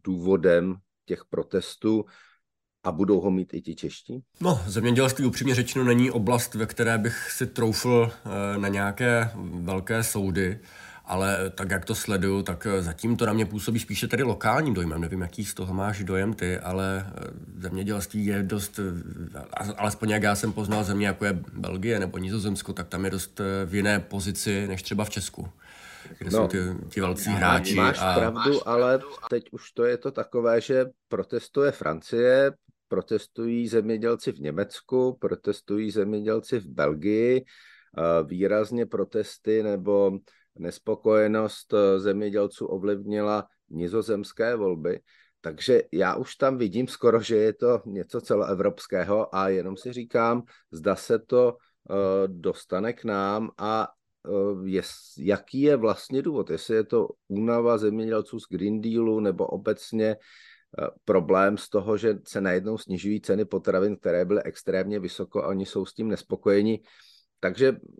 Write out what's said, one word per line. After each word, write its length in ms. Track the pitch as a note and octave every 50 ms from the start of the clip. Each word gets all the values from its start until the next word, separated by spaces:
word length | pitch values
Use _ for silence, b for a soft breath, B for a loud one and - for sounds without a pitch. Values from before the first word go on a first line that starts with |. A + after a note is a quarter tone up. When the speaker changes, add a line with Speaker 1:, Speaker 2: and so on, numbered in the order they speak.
| -
Speaker 1:
důvodem 720 | G2 F#2+ F2+ E2+ F#2 G2 F#2 D2+ F#2+ E2+ F2 F2 F#2 F2+ F#2+ - _ _ _ _
těch 200 | - F2 - - _
protestů, 760 | - E2+ D#2+ - - F#2+ - - - - - A2 A2 A2 G#2 b b b b b b b b _ _ _ _ _ _ _ -
a 80 | F#2 F2
budou 280 | D#2 G2+ F#2+ G#2 F2+
ho 100 | E2+ G2
mít 240 | F#2 F#2 F2+ - -
i 60 | -
ti 140 | - D#2+ D#2
čeští? 480 | - - D2+ - - - - B2 C3 C3 _ _ -
Speaker 2:
No, 200 | E3+ F3+ E3 A2+ F2
zemědělství, 580 | G2+ F#2 A2 G#2+ A#2+ A#2+ A#2+ C3+ C3 B2+ - C#3
upřímně 300 | B2 - - - C3+ B2+
řečeno, 300 | A#2 A#2+ - - C3 B2+
není 260 | B2 A#2+ A#2+ B2 C3
oblast, 440 | - A#2 G2+ G2 B2 A#2 A#2 - -
ve 120 | G#2+ A2+
které 320 | - - - A#2+ A2+ A2+ A2
bych 320 | G#2 A#2 A2+ - - -
si 160 | - - C3
troufl, 640 | - - - A#2 A2 G#2+ - - B2 B2 A#2+ A#2 A2+
eh, 480 | - - - A2+ G2 G2+ G2+ G2+ G2+ G2+
na 100 | G2 G2
nějaké 600 | G2 G2+ G2+ G2+ G2 - B2+ B2 A#2+ A#2 A2+ A2+ A2 G2 F#2 F2 E2 F2
velké 420 | F2 F2+ F#2+ F#2+ F#2 - A2+ A2+ A2+
soudy, 560 | - - G#2 G2 F#2+ F2+ G2 F#2+ F2+ G2 A#2 B B B B B B B B B
ale 460 | - F2+ F#2 F#2+ G2 G2 F2+ F#2+ F#2+
tak, 200 | - - G2 F#2
jak 140 | G2 F#2 F2+
to 100 | - A2+
sleduju, 480 | - - - G2+ F#2+ F2+ G2 F#2+ G2 F#2+
tak, 240 | G2 F2 D#2+ -
eh, 160 | A2 G2+ F#2+ F2+
zatím 340 | E2+ D#2+ - - A2+ A#2+
to 100 | G2+ A#2+
na 60 | A2+ G#2+
mě 140 | A2+ A2
působí 320 | F2 G#2 G#2 F#2 - A2+ A#2
spíše 300 | A2 - G#2+ - - A#2
tedy 140 | - A#2+ C#3
lokálním 520 | A#2+ G#2 - - A2 A2+ C#3 D#3+ D3 G#2+
dojmem. 260 | F#2 F2 E2 D#2 E2
Nevím, 200 | E2 E2 F#2+ F#2
jaký 240 | F2+ E2+ - - G#2
z 100 | G2+ -
toho 200 | - F#2 F2+ F#2
máš 300 | F#2+ G2 G#2 G2+ F#2+ G2+
dojem 300 | F2+ F#2+ F#2+ G2 G#2+ G#2+
ty, 240 | G2+ F2+ F2+ F2+ -
ale, 540 | - F2 F#2 F#2+ F#2+ F#2+ F#2+ F#2+ F#2+ G2 -
eh, 140 | - - - - - - - F2 F2+
zemědělství 680 | F#2 F#2+ F2 F#2 G2 G2+ G#2+ G2+ F2+ - - G#2+ G#2
je 160 | G2+ G#2 G2 G2
dost, 360 | F#2 G#2+ G#2 F#2+ - - -
eh, 600 | G2+ F#2+ F2 E2+ E2 - - - E2+ E2 - D2
a-, 340 | C#2 - - - G2+ G2+ G#2
alespoň 340 | - G2+ G#2+ G2+ - - A2
jak 120 | G#2 G#2+ G2+
já 120 | G#2 G#2
jsem 180 | G#2 - A2 G2+
poznal 320 | A2 G#2+ G2+ G#2+ G#2+ G#2
země, 220 | G2 G2+ G2+ G#2
jako 180 | G2+ F#2+ - G#2
je 80 | G2+ F#2+ F2 - - -
Belgie 460 | G2 G2 F2 F2 F#2+ F#2+ A#2 A#2 G#2
nebo 200 | - F2+ - F2
Nizozemsko, 540 | F#2 F#2+ G#2 A2+ F#2+ G#2 G2 - - - G2+
tak 160 | - F#2 F2
tam 160 | - F2+ F#2+
je 60 | F#2+
dost, 300 | F#2+ F#2+ - - _ -
eh, 260 | G#2 G2 G2 G2 G2
v 80 | E2+ F#2
jiné 260 | G2+ G2 G#2 G#2 G2+
pozici 680 | E2 - - G2 F#2 G#2 F#2 - - A2 G2+ G2 G2+ G2
než 140 | F#2+ F#2 -
třeba 220 | - G#2+ G2+ G#2
v 60 | G#2
Česku, 380 | - - E2+ - - - - F2+ - B B B B B B B B B B B B -
kde 120 | - F2
Speaker 1:
No, 80 | F#2 A2
Speaker 2:
jsou 100 | A2+ -
ty, 100 | - G2 F#2 F#2 F2+ - - -
ti 120 | - G#2
velcí 300 | F#2+ F2+ F2+ F2+ - G#2+
Speaker 1:
má-, 60 | G#2
Speaker 2:
hráči 380 | G2+ - F2+ F2 F2 F2+ G2 G2+
Speaker 1:
máš 240 | G#2 G#2+ B2 C#3 -
Speaker 2:
a 140 | F#2+ F#2+ F2+
Speaker 1:
pravdu, 540 | F2+ F#2 A2+ A#2 A#2 - C#3 C#3+ C3+ - -
ale 320 | A#2 A#2+ B2 B2 C3 C3+ C#3 C#3+ - - - -
teď 180 | B2 A#2+ A2+ -
už 220 | - A#2+ - - -
to 120 | - A#2
je 120 | A#2+ B2 A#2
to 120 | - C#3
takové, 500 | C3 - G#2 - - B2 A#2 A#2 A2+ A#2
že 240 | A2 - C3+ C3 B2+ B2+ - _ _ _
protestuje 640 | - F#2+ F#2 - - A#2 - - - C#3 C#3+ C#3+ -
Francie, 800 | - - D2+ D#2+ D#2+ - - - A#2 A#2+ B2 C3 C3+ C#3 C#3 - - _ _ _ _ _ _
protestují 800 | - F#2+ - - A2+ G#2 - - _ - A2+ A#2 A#2 A#2+ A#2+ A2+
zemědělci 640 | A2 A2+ G#2 G#2+ A2+ G#2+ A2 A#2 A#2 A2+ - C3+ -
v 80 | -
Německu, 760 | C#2+ D2+ D2+ E2 G2+ - - - - _ C3 B2+ B2+ B2+ B2+ -
protestují 720 | - G2 F#2 F2 - G#2 G2+ - - - G2+ G#2+ A2 G#2+
zemědělci 720 | F#2+ G#2+ G2 G2+ G#2+ G#2 G#2 G#2+ A2 A2 G#2+ - C3+ A#2
v 60 | F#2+
Belgii. 800 | D#2 B1+ - D2 C#2+ D#2 D2+ D#2 G2+ G#2+ A2 A#2 A#2+ B2+ B2+ B2+
Eh, 800 | - - - - - - - _ _ _ - E2 E2 E2+ E2 D#2+
výrazně 600 | D2 F2+ F2+ G2 F#2+ G#2 G#2+ G#2+ G2+ A#2+ A#2+ A#2
protesty 760 | G2 - G2 G2 - - A2 G#2 - - - _ A2 G#2+ A2 G#2+
nebo 560 | G#2+ G2+ G2 F#2 G#2 G2+ G2+ G2+ G2 F#2+ F#2+ b b b b b b _ -
nespokojenost, 1160 | E2 F2 - - _ A2 A2 - - A2 G#2+ G#2+ G#2+ G#2+ G#2+ A2 A2 G#2+ - - - - -
eh, 260 | G#2 G2+ G2 F#2+ F#2+
zemědělců 640 | F#2+ G#2 G2 G2+ G#2+ G#2 G2 G#2 G2+ G2+ - - A#2
ovlivnila 800 | - - F#2+ F2+ G#2 G#2 G2 G2+ G#2 G#2 G#2 G#2 G#2 G#2 G#2 G2+ b b b _ -
nizozemské 880 | - D#2 F2 F2 F#2+ A2+ G#2 A2 A2 G2 G2+ - - - A2+ A2+ B2
volby. 440 | A2+ G2+ F#2+ F2+ E2 D2+ E2+ - - b b b b b b b _
Takže 420 | - E2 D#2 D2+ - B2 B2+ A#2 - - -
já 220 | E2+ F#2+ F2+ F#2
už 220 | - B2+ - -
tam 220 | - C#3 C3 C3+ B2+
vidím 300 | A#2+ G2+ F2 A2+ B2+ B2+
skoro, 320 | - - - A#2+ A2+ A2+
že 160 | G#2+ - A#2
je 160 | G#2+ A2 A2 G#2+
to 300 | - - A#2+ B2 A2+ -
něco 340 | A2+ G2 G2 F2 - - A#2+
celoevropského 1120 | - - A#2 G#2 G#2 - G2 F2+ F#2+ G2+ G2+ - - - - F#2 F2 F2+ G#2 G#2+ A2 - -
a 140 | F#2+ F#2+ F#2+
jenom 280 | F#2+ F#2 F2 F#2+ F#2+
si 160 | - - B2 B2
říkám, 500 | B2 A#2 A#2 - A#2+ A#2 A#2 A#2+ B2 A#2+ b b b b _ -
zda 240 | E2 D2+ G2+ F#2+
se 220 | - - - A#2 A2
to, 380 | - - B2+ B2 B2 A#2+ A#2+ b b b b _ _ -
eh, 40 | F#2+ G2 G2 F#2+ F#2+ G2 G2
dostane 680 | F#2+ F#2 F2 D#2+ F#2+ E2+ - - - - F#2 G2+ A#2 B2
k 120 | - -
nám 460 | A2+ G#2 G2 G2 G2 G2+ G#2+ A2+ A2 - -
a, 300 | G2 G#2+ A2 A2 G#2+ - - _ _ _ _ _ -
eh, 420 | - G2 G2 G2 G2+ G2+ F#2 F#2 F#2+
jest-, 500 | F#2+ F#2 F2 - - - - - - -
jaký 420 | C#2 F2+ G2+ F#2+ - - - C3
je 160 | C#3 D3 D3
vlastně 460 | B2+ A2 A2 G2 - - - C3 C3 C#3
důvod, 280 | E3+ D3+ B2+ F2+ -
jestli 240 | D#2+ D#2+ - - A2+
je 100 | A2 G#2+
to 240 | - - A#2 G2+ - - _ _ -
únava 500 | G2 G2+ A2 A#2 A#2 A#2 A#2 A#2+ A#2 G#2+
zemědělců 600 | A2 G#2 G#2 A2 A2 A2+ A2 G#2+ G#2 - - A2+
z 60 | - -
Green 300 | F#2+ F2+ F#2+ G#2 G#2+ A2
Dealu 400 | G#2+ A2+ A2+ A#2 A2+ A2+ A2 A2
nebo 260 | G#2+ G2+ F#2 F2+ G2
obecně, 680 | - - G2 G2+ A2 G#2+ - - - - A2+ A2 A2 G#2+
eh, 720 | - - _ - - - - - _ _ _ - - - - - _ _
problém 540 | - G2+ F#2 E2+ D2+ F#2+ F#2 G2 G2 G#2+ G2+
z 100 | - -
toho, 280 | - G#2+ F#2+ G#2+ G#2+
že 220 | G2+ A#2 A2+ G#2+ F#2+ - -
se 120 | - G#2+
najednou 380 | G2 F#2+ F2+ F#2 F#2 G#2+ A2+ G#2+
snižují 420 | - - F#2+ F2+ F2 G2+ G#2 G#2+
ceny 240 | - - G2+ G#2 G#2+
potravin, 520 | F#2+ - F#2+ - - F#2 F#2 F#2+ G#2 G#2
které 280 | - - F#2 E2+ F2 F2+
byly 180 | F2+ G2+ G2+ -
extrémně 580 | - - - - - F#2 F#2+ F#2+ F#2+ G#2 G#2
vysoko 420 | F#2 F2+ - - G2 - - G#2 C#2
a 60 | D#2
oni 180 | G2 F#2+ F#2+
jsou 200 | - - G2+ F#2+
s 80 | - -
tím 140 | - A2+ A2
nespokojeni. 720 | G2+ F#2 - - - F#2+ - G#2+ G2 G2+ G#2 A2 A2 G#2+ b b b b b b b b b _ _ _
Takže 360 | - F#2 F#2 G#2+ C3 C3 B2 - - - -